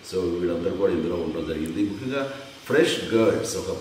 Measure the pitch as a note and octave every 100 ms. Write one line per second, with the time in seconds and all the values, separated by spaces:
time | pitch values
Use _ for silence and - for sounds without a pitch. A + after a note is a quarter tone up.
0 | - F#2 F2 F2 F2 E2+ F#2 F2+ G2 E2+
1 | E2 E2+ D#2+ E2 D#2+ D#2 D#2+ F#2 G#2 -
2 | B2+ C#3 C#3 - - - - C#3+ - -
3 | - A2 G#2 - - F#2 F#2 -